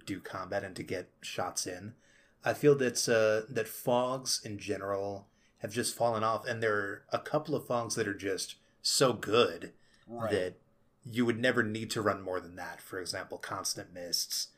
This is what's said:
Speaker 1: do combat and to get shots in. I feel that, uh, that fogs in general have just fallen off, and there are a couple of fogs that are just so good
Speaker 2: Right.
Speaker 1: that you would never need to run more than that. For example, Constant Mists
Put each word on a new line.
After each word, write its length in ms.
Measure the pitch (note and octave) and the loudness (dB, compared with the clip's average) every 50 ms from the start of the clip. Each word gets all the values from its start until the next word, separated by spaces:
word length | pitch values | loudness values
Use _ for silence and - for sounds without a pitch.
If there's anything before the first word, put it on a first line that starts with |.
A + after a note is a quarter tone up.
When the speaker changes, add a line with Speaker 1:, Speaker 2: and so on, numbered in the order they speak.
| - | -8
Speaker 1:
do 140 | - G2 F2+ | -6 -6 -6
combat 440 | - - - F#2+ F#2 F2+ G2 G2+ G2 | -6 -8 -8 -8 -6 -2 -2 -2 -2
and 120 | F#2+ F2+ | -4 -8
to 80 | - F#2+ | -8 -6
get 260 | - G2+ F2+ F2+ - _ _ | -4 -4 -6 -6 -8 _ _
shots 440 | - - - - F#2+ F2+ - - - | -12 -10 -4 -4 -4 -4 -2 -4 -4
in. 280 | - F2+ F2+ G2+ A2 - _ _ _ _ _ _ _ _ _ - | -4 -6 -8 -10 -12 -14 _ _ _ _ _ _ _ _ _ -2
I 80 | B2 A2+ | -2 0
feel 220 | - - D3 C#3+ | 4 8 6 8
that, 320 | C#3 B2+ A#2+ A#2+ - - B2 | 8 6 2 2 2 2 4
uh, 440 | A#2+ A2 A2 G#2+ G#2+ A2 A2 - B2+ | 6 6 6 6 4 4 0 -2 -2
that 140 | A2+ A2 - | -2 -2 -4
fogs 720 | - - - B2 B2 B2 B2+ B2 C3 C3 B2+ - - - - | -4 -6 0 2 4 4 4 2 -2 -2 -2 -2 -2 -2 -2
in 140 | A2+ G#2 G2 | -4 -8 -6
general 680 | F#2+ G2 G2+ F#2+ F#2+ G2 G2+ G2 G2 G2+ G2+ G2 - _ _ _ _ _ _ _ | -4 -4 -4 -2 -2 -2 -2 -2 -2 -2 -4 -6 -10 _ _ _ _ _ _ _
have 120 | - G#2 | -10 -6
just 240 | G2+ A#2+ A2+ - - | -2 -2 -2 -2 0
fallen 280 | - A#2 A#2+ A2+ G#2+ A2 | 2 2 2 2 2 2
off, 220 | A2 A2+ - - | 2 2 0 0
and 160 | B2 A#2 A2+ | -4 -4 0
there 140 | A#2 A2 G#2 | 2 2 2
are 300 | G#2 G2+ G2+ G#2 - - - - | 2 0 -2 -6 -10 -8 -4 -4
a 60 | - | -4
couple 360 | - - - D3+ D3+ - C#3+ | -4 0 -2 -2 -2 0 -4
of 100 | A#2 - - | -4 -2 0
fogs 280 | B2+ A#2+ A#2 A2 - | -2 0 0 0 -2
that 120 | A#2+ A2 G2+ | -2 0 -2
are 60 | G2 | -2
just 420 | - G2 G2 F#2+ E2+ - - - - _ _ _ _ | -4 -2 -4 -2 -4 -4 -8 -10 -16 _ _ _ _
so 320 | - - - - C#3+ B2+ A#2 | -2 0 2 4 6 4 4
good 580 | G2+ - G2+ G#2 A#2+ A#2 - - - - - - _ _ _ _ _ _ - | 2 0 4 6 6 6 6 4 -4 -10 -14 -14 _ _ _ _ _ _ -12
Speaker 2:
Right. 240 | A#2 A#2+ A2+ G#2+ | -10 -6 -2 0
Speaker 1:
that 240 | G#2 F#2+ F#2 F#2 F2+ - _ _ _ _ _ _ _ _ - | 2 2 2 0 -4 -8 _ _ _ _ _ _ _ _ -14
you 200 | A#2+ A2 A#2+ B2 | -6 0 0 2
would 140 | A#2 A2 G#2+ | 2 2 4
never 240 | A#2+ B2+ A#2+ A#2+ A2 | 4 4 4 4 2
need 260 | G#2 G#2 A2 A2+ - | 2 0 -4 -4 -4
to 100 | - A#2 | -2 0
run 200 | G#2 G#2 G2 F#2+ | 2 2 2 0
more 200 | F#2+ F#2 F#2 F2+ | -2 -4 -4 -4
than 140 | F2 F2 F2 F#2 | -4 -8 -12 -12
that. 240 | F2 E2+ - - | -10 -10 -12 -14
For 180 | - - - F#2+ | -14 -12 -10 -8
example, 380 | F2+ - G2 F#2 F2+ - - - | -8 -6 -8 -8 -8 -8 -12 -12
Constant 560 | - - G#2+ F#2+ F#2 - - G#2 G2 F#2 F2 | -10 -8 -6 -6 -4 -4 -4 -6 -8 -12 -12
Mists 560 | F2+ F2 F2 E2+ - - - - - - - _ | -12 -8 -4 -4 -4 -4 -2 -4 -6 -6 -6 _